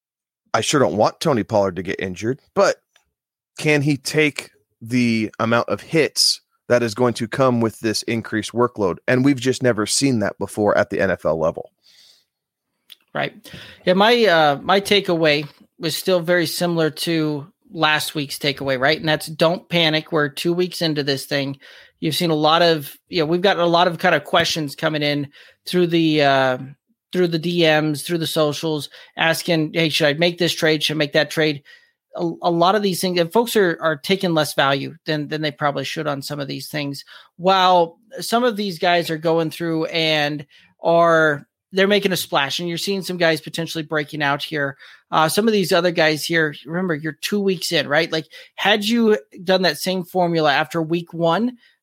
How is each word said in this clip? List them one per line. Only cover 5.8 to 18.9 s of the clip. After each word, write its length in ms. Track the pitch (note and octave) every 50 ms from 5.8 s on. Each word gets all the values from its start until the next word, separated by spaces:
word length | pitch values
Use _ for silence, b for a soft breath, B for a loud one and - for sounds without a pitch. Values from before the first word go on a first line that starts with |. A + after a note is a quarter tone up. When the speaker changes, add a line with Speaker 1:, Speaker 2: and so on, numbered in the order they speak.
Speaker 1:
hits 600 | - - - D#3+ C#3 - - - - - - - _ _ _ _ _ -
that 140 | A#2+ A#2+ A#2+
is 120 | A#2 G#2
going 200 | B2 B2 A#2+ A2+
to 140 | - B2 G#2+
come 320 | - - C3+ C3 B2 A#2
with 200 | A2+ A2 - -
this 220 | - A2+ G#2 - -
increased 480 | - A#2 A2+ G2+ - - G#2+ G2+ - -
workload? 460 | A2+ B2 A#2+ - G#2+ G#2 F2+ E2 - - -
And 160 | B2+ B2+ B2+
we've 160 | C#3+ C#3+ B2
just 220 | A#2 C3 A#2+ - B2
never 240 | B2 A2+ G2+ G#2
seen 340 | - - - C#3 C#3 B2+ A2
that 180 | G2+ F#2+ - -
before 380 | G2 G2+ - - G#2 G2+ - -
at 120 | G#2 -
the 100 | G2+ -
N 100 | G2+ F#2+
F 140 | F2 - -
L 140 | E2 E2 D#2+
level. 340 | D#2 E2 E2+ - - - _ _ b b b b b b b b b b b _ _ _ _ _ _ _ _ _ _ _ - - _ _ -
Speaker 2:
Right. 220 | D3 C#3+ C#3+ - - - B B B B B B B B
Yeah, 100 | - F3
my, 300 | F#3+ G3+ A3+ B3 A#3+ A3+
uh, 360 | G3 E3+ E3 D#3 D3 C#3+ B2 -
my 180 | - F#3 G3+
takeaway 680 | G3+ - G#3 G3+ F#3+ - F3 D#3+ D#3+ D#3 D3 D3+ D3+ D3 - _ _ _ _ -
was 180 | - D#3+ C#3+
still 240 | - - - F#3 F3
very 260 | E3 E3+ F3 F3 E3
similar 440 | - - - F3+ F3 E3+ E3 D#3+ D3+
to 560 | C#3+ - - E3+ E3 D#3+ D#3 D3+ D3+ C#3+ C#3 F3 _ _ _ -
last 440 | - D#3+ D#3+ D3+ D3+ D3 - - -
week's 240 | D#3 C#3+ C3 - -
takeaway, 400 | - C#3+ C3+ - C#3 C#3 C3+ B2
right? 200 | C3 C#3+